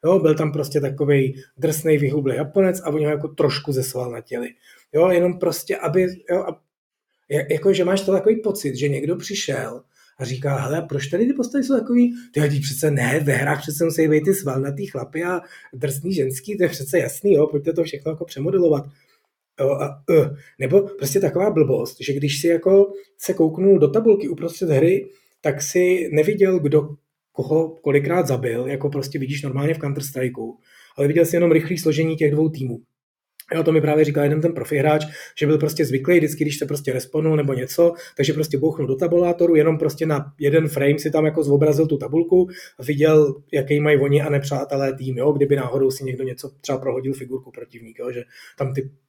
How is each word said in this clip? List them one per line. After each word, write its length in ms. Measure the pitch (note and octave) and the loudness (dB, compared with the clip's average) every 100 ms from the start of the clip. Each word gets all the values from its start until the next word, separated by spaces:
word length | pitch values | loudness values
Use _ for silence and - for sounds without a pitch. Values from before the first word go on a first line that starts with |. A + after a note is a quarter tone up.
| D#3 | 4
Jo, 140 | F#3 | 4
byl 160 | D#3+ D3+ | 4 2
tam 160 | D#3 | 0
prostě 300 | D3 C#3+ D3+ | -2 -2 -2
takovej 520 | C3+ C3+ C#3+ C#3+ C3 C3+ - _ | -2 -2 2 2 2 -4 -16 _
drsnej, 400 | D#3+ D#3 D#3+ D3+ | -2 -2 2 2
vyhublý 380 | C#3+ D3 C3+ A#2+ | 2 0 -2 -2
Japonec 460 | D3 G3+ F#3+ F#3 | -2 2 2 0
a 80 | D#3+ | -2
oni 160 | D3+ D3+ | -2 0
ho 60 | |
jako 160 | D3 D3+ | -2 -6
trošku 440 | - D3 - - | 0 0 0 -4
zesvalnatěli. 760 | C3 B2+ B2+ B2 A#2+ - B2 A#2+ _ _ _ _ | -4 -4 -6 -8 -10 -10 -10 -10 _ _ _ _
Jo, 160 | D3+ F3 | 2 4
jenom 300 | F3 F3+ F3+ | 4 2 0
prostě, 360 | F3+ D#3 - G3 | -4 -4 -6 -4
aby, 300 | E3 E3+ F#3 F#3 - | -2 0 0 -4 -4
jo, 120 | F3+ | -4
a, 180 | - D#3+ _ _ _ _ _ _ _ | -4 -10 _ _ _ _ _ _ _
ja-, 140 | D3 D3+ | -4 -2
jako, 220 | D#3 G3 | 0 2
že 100 | F#3+ F3+ | 2 2
máš 160 | F#3+ | 0
to 100 | - | 2
takový 300 | F#3 G#3+ A3+ | 2 2 2
pocit, 340 | G#3+ G3 - B2 | 0 -4 -6 -4
že 140 | C#3+ | -2
někdo 260 | C3+ D3+ F3+ | -2 -4 -6
přišel 680 | - G3+ - C3 A#2 B2 _ _ _ _ | -6 -8 -4 -6 -6 -12 _ _ _ _
A 60 | B2+ | -8
říká: 300 | B2+ C#3+ C3+ | -4 -2 -2
„Hele, 300 | A#2+ D#3 D#3+ | -2 -4 -4
proč 180 | C#3+ - | -6 -4
tady 180 | F3 A#3+ | 0 0
ty 80 | |
postavy 300 | C#4 A#3+ C#4+ | 0 -2 -4
jsou 160 | C4 C4 | 0 -2
takový?“ 340 | A3+ A#3+ A#3+ - - | 0 2 2 0 -8
Tyjo, 140 | - D3 | -2 0
vždyť 160 | C#3+ | 0
přece 280 | D3 - D#3 | -2 -2 0
ne, 280 | C#3 A#2+ D3 | 0 0 0
ve 100 | C#3+ | 0
hrách 280 | B2+ C#3 D3 | 0 0 -2
přece 240 | - C#3+ E3 | -6 -2 -2
musí 220 | D#3+ D#3+ | 2 2
být 160 | D3+ | 4
ty 100 | D#3 | 2
svalnatý 520 | F#3+ C#3 C3 C#3 C#3 - | 0 -2 -4 -4 -6 -8
chlapy 380 | C3+ C#3 D#3 | -10 -10 -8
a 180 | F3 F3+ - - - | -4 -6 -8 -20 -20
drsný 400 | C3 C#3+ C3+ E3 | -6 -6 -4 -4
ženský, 440 | F#3 C3+ C3 - G#3 | -2 -2 -4 -8 -2
to 60 | |
je 60 | F3 | 0
přece 300 | - C#3+ F#3 | -2 -2 -2
jasný, 340 | D3 - G3+ | -2 -2 2
jo, 140 | D#3+ D3+ | 4 4
pojďte 260 | D3 D3 | 0 -2
to 100 | D#3+ | -2
všechno 280 | D#3+ C#3+ D#3 | -4 -4 -8
jako 140 | D#3 E3+ | -8 -10
přemodelovat. 580 | - C#3+ F#3+ E3+ D3 C#3+ _ _ _ _ _ _ - | -6 -2 2 4 2 -2 _ _ _ _ _ _ -4
Jo, 100 | C3+ | -2
a, 340 | C#3 C#3+ - - | 0 -4 -8 2
eh, 180 | E3 C3+ - - _ | 2 2 -4 -18 _
nebo 220 | C3+ F#3+ | 2 2
prostě 380 | G3 - C#3 G3 | 2 -6 -2 0
taková 300 | E3 D3+ G3+ | 0 2 0
blbost, 460 | D#3+ C3+ A#2+ - - | 2 2 2 -2 -8
že 120 | - | -6
když 280 | C#3 C#3+ - | -4 -2 -2
si 60 | E3+ | 0
jako 440 | E3+ F3 G3 G3+ - - _ | 2 4 4 4 0 -18 _
se 160 | - | -8
kouknul 460 | F#3 D#3+ D#3+ G3 F#3 | 0 0 2 4 6
do 80 | D3 | 4
tabulky 420 | D#3+ A3 G3+ C#3+ | 4 4 2 2
uprostřed 400 | - E3 - F3+ | -6 -8 -6 0
hry, 400 | C#3 E3 G3+ - _ _ _ | 4 4 2 -2 _ _ _
tak 200 | D#3 C#3+ | -4 -4
si 480 | - F3+ F3+ F3+ E3 | -2 0 2 2 0
neviděl, 460 | D3+ D#3 G3+ F#3+ F#3 | 0 0 2 2 2
kdo 300 | D3 D3+ D3 - _ _ _ | 2 2 0 -12 _ _ _
koho 380 | - C3 D#3 D#3+ | -8 0 0 0
kolikrát 580 | D#3+ - C#3 C#3+ F3 C#3+ | -4 0 2 2 0 0
zabil, 400 | B2 A#2+ A#2 B2+ | -2 -2 -4 -4
jako 220 | C#3 C#3+ | -4 -4
prostě 300 | C#3+ C3 D3+ | -4 -6 -6
vidíš 240 | C3 C#3+ | -6 -6
normálně 300 | C#3+ C3 C#3+ | -6 -2 -2
v 40 | D#3 | -2
Counter-Strikeu, 760 | C#3+ C#3 C3+ C3 B2+ B2 A2+ - _ _ _ - | -4 -6 -8 -6 -6 -6 -12 -14 _ _ _ -2
ale 100 | C#3+ | 0
viděl 180 | D#3 E3 | 4 4
jsi 100 | F3 | 4
jenom 160 | F3 | 4
rychlý 260 | D#3+ - D#3+ | 4 2 -2
složení 380 | D#3+ D3 D#3+ D#3+ | 0 0 0 0
těch 160 | D3+ | 0
dvou 180 | D3 D#3 | 2 0
týmů. 300 | D#3 C3 A2+ _ _ _ _ _ _ - E3 | -2 -8 -8 _ _ _ _ _ _ -6 -2
Jo, 80 | |
to 80 | D#3+ | 2
mi 100 | D#3+ | 2
právě 240 | D3+ D3+ D3 | 2 4 2
říkal 180 | C#3+ | 2
jeden 180 | C#3+ D3+ | 0 2
ten 120 | E3 | -2
profi 240 | - A#2 C#3+ | -2 -4 0
hráč, 280 | D3 D3+ D3+ - - - | 2 2 -2 -14 -18 -4
že 60 | D3 | 0
byl 120 | D3+ | 2
prostě 280 | D3+ D#3+ D3 | 0 0 -2
zvyklý 320 | C3 C#3 F3 | -2 2 4
vždycky, 260 | D#3 D3+ | 2 -2
když 140 | D3 C#3+ | -4 -4
se 80 | C#3 | -6
prostě 280 | C#3+ C#3+ | -6 -4
respawnul 420 | B2+ - D3+ D#3 D#3 | -6 -4 -2 0 0
nebo 180 | C#3 | 0
něco, 400 | B2+ B2+ - E3+ E3+ - - | -4 -4 2 2 2 -16 -2
takže 160 | C#3 | -2
prostě 240 | D3 D#3 D#3 | 0 -2 0
bouchnul 300 | D#3 D3+ C3+ | -2 -2 -4
do 80 | C3+ | -2
tabulátoru, 600 | F3+ F3 F3 E3+ E3+ D#3+ | 2 2 2 2 4 4
jenom 220 | D3+ D#3 | 4 2
prostě 280 | D#3+ - D#3+ | -2 -2 -2
na 280 | D3 C#3+ _ | -2 -4 _
jeden 280 | C#3+ D#3 D#3 | 2 2 2
frame 320 | C#3+ C#3 D3 | 0 2 2
si 120 | D3+ | 0
tam 140 | D#3 D#3 | 0 0
jako 180 | D#3 | 0
zobrazil 440 | C#3+ C#3+ D3+ D3 D#3 | 2 4 4 2 2
tu 100 | D3 | 0
tabulku 520 | A2+ D3+ E3+ F#3 F3+ - - _ | -2 -2 2 2 2 -4 -20 _
a 40 | |
viděl, 520 | B2+ D3 D#3 D#3 D3 C#3 _ | -6 2 6 6 4 0 _
jaký 260 | D3 C3+ D3 | -4 0 0
mají 180 | D3+ D3 | 4 4
oni 240 | C#3 C#3+ | 4 2
a 80 | D3 | 2
nepřátelé 640 | C#3+ - C#3 C#3 C#3 C3+ | -2 -2 -6 -4 -2 -2
tým, 240 | C3 C3 B2+ | -4 -6 -2
jo, 140 | C#3 | 0
kdyby 240 | C#3+ C#3 C#3+ | 2 2 0
náhodou 360 | B2+ C3 C3+ | 0 0 0
si 120 | C3 | 0
někdo 200 | C3+ B2+ | -8 -6
něco 260 | C3 B2 C3+ _ | -8 -8 -16 _
třeba 160 | - C3 | -6 -4
prohodil 360 | C3+ B2+ C3 | -4 -4 -6
figurku 380 | C3+ B2 C3 B2+ | -8 -8 -12 -12
protivník, 480 | B2 A#2+ A#2 A2 A2+ | -20 -20 -20 -20 -12
jo, 120 | B2 | -10
že 120 | A#2+ B2 - - _ | -10 -14 -20 -20 _
tam 160 | C3+ | -6
ty 180 | C3+ C3+ _ | -4 -8 _